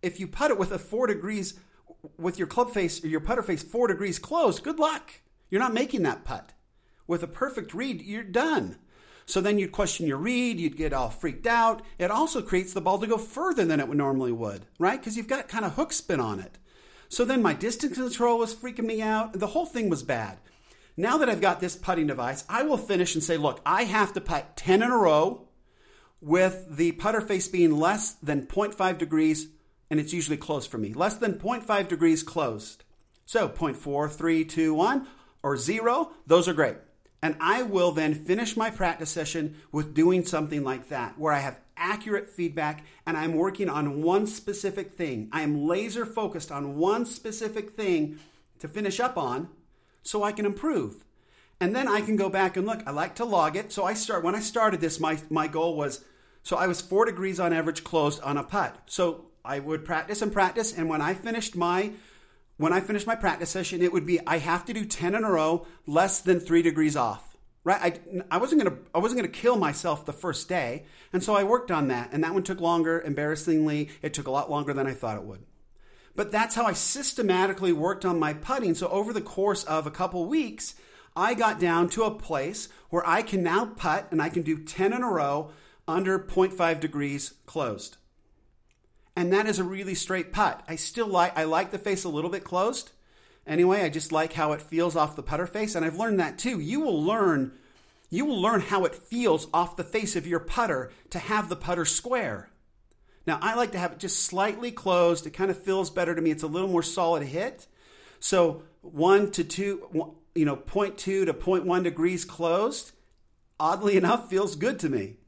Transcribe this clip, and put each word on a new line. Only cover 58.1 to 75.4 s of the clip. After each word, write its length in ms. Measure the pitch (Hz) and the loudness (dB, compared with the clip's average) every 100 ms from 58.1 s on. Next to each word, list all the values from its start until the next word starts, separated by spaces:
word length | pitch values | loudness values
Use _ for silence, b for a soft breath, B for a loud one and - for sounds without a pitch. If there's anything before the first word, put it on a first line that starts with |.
| 147 | 0
on 160 | 139 143 | -4 -4
a 60 | |
putt. 340 | 139 202 151 - - | -2 -2 -2 -6 -10
So 400 | - 175 165 - _ | 0 0 0 -12 _
I 160 | 117 139 | -8 -6
would 260 | 143 156 156 | -4 -6 -2
practice 360 | 170 160 208 | -4 -2 -4
and 100 | 214 | -2
practice, 400 | 196 190 233 214 | 2 2 2 -2
and 160 | - 160 | -2 -2
when 140 | 156 | 0
I 120 | 147 | 0
finished 420 | 190 233 226 220 175 | -2 -4 -4 -4 0
my, 360 | 175 180 208 214 B B B B B - | 0 2 0 -6 B B B B B -2
when 160 | 156 | 2
I 60 | 180 | 2
finished 260 | 190 208 202 | 2 -2 0
my 100 | 226 | 0
practice 360 | 202 156 165 | 0 0 -2
session, 320 | 190 180 175 | -4 -4 0
it 100 | 180 | 2
would 120 | 180 156 | 2 0
be, 140 | 170 - | -2 0
I 140 | 160 | -2
have 260 | 151 175 - | 0 -2 -2
to 80 | |
do 100 | 220 | -6
ten 300 | 214 - 175 | -4 -2 0
in 100 | 214 | 0
a 60 | 220 | 2
row, 380 | 175 156 165 B B - | 2 2 0 B B 0
less 360 | 151 190 - | 4 4 2
than 180 | 175 175 | 2 2
three 240 | 175 170 | 6 4
degrees 320 | 170 151 156 147 | 4 4 2 4
off. 420 | 120 98 - - - _ | 0 -2 -12 -20 -20 _
Right? 360 | 170 196 175 175 - | 0 2 2 -2 -8
I, 120 | 185 - | -8 -2
I 60 | 170 | 0
wasn't 260 | 254 311 | 4 4
gonna, 140 | 202 - - 165 | 4 0 -4 0
I 40 | |
wasn't 200 | 214 247 | 2 0
gonna 80 | 196 | -2
kill 300 | - 233 240 | 0 2 4
myself 480 | 165 143 175 147 - | 2 0 -2 -2 -4
the 80 | |
first 340 | 143 180 147 - | -6 -4 -4 -2
day. 380 | 180 127 127 B B B | -2 -2 -4 B B B
And 100 | 185 | -2
so 140 | 180 208 | 2 4
I 80 | |
worked 260 | 196 240 240 | 4 2 2
on 200 | 165 139 | 0 2
that. 200 | 123 120 | 0 -2
And 100 | 143 | -2
that 100 | 160 | 0
one 100 | 190 | 0
took 180 | 185 180 | -2 0
longer, 400 | 165 170 160 165 | 2 4 2 0
embarrassingly. 880 | - 143 151 156 156 156 156 151 147 B | 0 -2 -2 -2 2 4 4 0 -4 B
It 120 | 151 | -6
took 120 | 151 139 | -4 -2
a 60 | |
lot 180 | 135 - | -2 0
longer 240 | 147 143 | -2 -2
than 140 | 139 135 | -2 -2
I 60 | |
thought 240 | - 117 107 | -2 -4 -4
it 60 | |
would. 200 | 95 95 | -8 -14